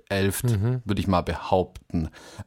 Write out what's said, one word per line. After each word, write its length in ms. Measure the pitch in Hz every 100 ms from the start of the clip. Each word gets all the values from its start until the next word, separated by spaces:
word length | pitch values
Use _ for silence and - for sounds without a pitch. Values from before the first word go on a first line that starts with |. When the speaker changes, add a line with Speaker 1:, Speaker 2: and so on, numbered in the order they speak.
| _
Speaker 1:
elft, 340 | 98 98 - 123
Speaker 2:
Mhm. 300 | 107 113 127
Speaker 1:
würd 160 | 101 101
ich 80 | 101
mal 140 | 90
behaupten. 880 | - 85 - 95 90 - - 85 78 - - -